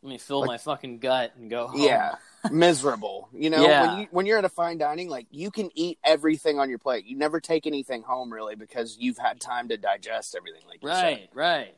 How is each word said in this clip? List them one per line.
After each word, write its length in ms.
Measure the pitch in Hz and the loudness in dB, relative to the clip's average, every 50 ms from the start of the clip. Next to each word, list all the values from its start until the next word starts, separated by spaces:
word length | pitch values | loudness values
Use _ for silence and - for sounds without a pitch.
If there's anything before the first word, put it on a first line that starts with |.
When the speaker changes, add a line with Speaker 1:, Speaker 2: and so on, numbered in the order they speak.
Speaker 1:
Let 80 | _ 135 | _ -14
me 80 | 135 117 | -14 -14
fill 240 | - - 139 139 | -10 -4 -2 0
Speaker 2:
Like 60 | 135 123 | 0 -2
Speaker 1:
my 100 | 120 120 | -4 -6
fucking 420 | - 151 147 135 - 131 120 117 | -6 -6 -6 -6 -6 -14 -12 -8
gut 320 | 123 131 127 127 120 117 - 127 | -2 0 0 0 0 -2 -6 -14
and 120 | 120 110 | -10 -6
go 180 | 113 120 120 120 | -6 -4 -4 -4
home. 120 | - 139 | -2 4
Speaker 2:
Yeah. 360 | 143 143 123 - - 80 - - - - - _ - | 4 4 4 4 2 0 -4 -8 -12 -20 -20 _ -6
Speaker 1:
<laughs> 80 | 220 | -2
Speaker 2:
Miserable. 760 | 135 156 170 175 170 139 127 143 127 110 104 104 98 95 - - | 2 6 6 6 6 6 2 0 0 0 -4 -8 -8 -8 -14 -16
You 180 | - - 143 156 | -10 -4 -2 0
know, 160 | 160 156 147 | 4 6 8
Speaker 1:
Yeah. 220 | 156 151 143 135 117 | 8 8 8 6 4
Speaker 2:
when 80 | 104 98 | 2 0
you, 60 | 107 - | -6 -4
when 140 | - 175 190 | -2 -2 2
you're 120 | 202 220 220 | 2 2 2
at 60 | 190 | 2
a 60 | 180 | 0
fine 280 | - - 170 170 170 165 | 0 0 -4 -2 -2 -2
dining, 300 | 151 147 151 165 180 180 | -2 -2 -2 -4 -6 -8
like, 200 | 151 127 117 _ | -8 -10 -10 _
you 180 | - 143 170 208 | -12 -10 -10 -8
can 200 | 196 - 214 175 _ | -4 -6 -6 -6 _
eat 220 | 151 165 175 165 _ - | -4 -4 -4 -4 _ 4
everything 560 | 143 160 156 143 160 156 151 - 160 151 143 | 4 4 4 4 0 0 2 0 0 2 2
on 80 | 139 135 | 0 0
your 80 | 127 113 | -2 -4
plate. 260 | _ 139 127 113 95 | _ -2 -2 -2 -4
You 100 | 104 127 | -8 -6
never 240 | 139 147 151 151 165 | -2 -2 0 -2 -2
take 260 | - - 165 160 151 | -2 0 -2 0 0
anything 360 | 160 151 143 135 - 131 117 110 | -2 -4 -4 -6 -6 -8 -8 -4
home, 300 | 110 131 127 127 120 113 | -6 -6 -4 -4 -8 -10
really, 220 | 110 110 107 107 | -10 -10 -10 -12
because 420 | 107 110 _ - 123 117 117 110 110 | -14 -16 _ -8 -8 -6 -6 -8 -4
you've 180 | 120 127 120 - | -4 -4 -2 0
had 220 | 123 120 95 - | -2 -2 -2 -2
time 300 | - - 123 120 120 117 | -8 -8 -8 -8 -4 -6
to 80 | 113 107 | -6 -4
digest 580 | 101 104 98 98 95 107 113 113 107 - - | -2 -4 -4 -4 -4 -6 -6 -6 -8 -8 -12
everything, 280 | 90 90 85 82 - _ - | -12 -14 -14 -20 -20 _ -20
like 160 | - - - | -20 -12 -8
you 60 | 143 | -4
Speaker 1:
Right, 300 | 165 185 180 170 151 117 | -2 0 2 0 0 -2
Speaker 2:
said. 100 | 98 92 _ | -8 -16 _
Speaker 1:
right. 440 | 120 151 175 170 151 123 95 - | -2 0 0 0 0 -2 -8 -14